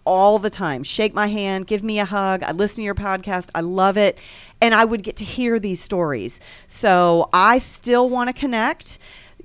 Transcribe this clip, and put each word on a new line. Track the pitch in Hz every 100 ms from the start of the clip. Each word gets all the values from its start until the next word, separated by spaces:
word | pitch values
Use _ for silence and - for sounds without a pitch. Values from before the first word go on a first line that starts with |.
all | - - 202 214
the | 208
time, | - 170 127
shake | 147 - 214
my | 208 208
hand, | 208 196 190 185
give | 208
me | 220 208
a |
hug. | 190 202 190 185
"I | -
listen | 165 208 226
to | 208
your | 196
podcast. | 202 190 190 180 -
I | 170
love | 170 185 190 196
it." | 202 - - - - -
And | 233
I | 220
would | 226 226
get | 202 -
to |
hear | 208 - 240 226
these | 196 180
stories. | - 185 160 123 117 - - - -
So | - 220 180 175 170 -
I | 180 208 254
still | - - 240 240 254
want | 247 240
to |
connect. | 254 269 226 247 330 - - - - - _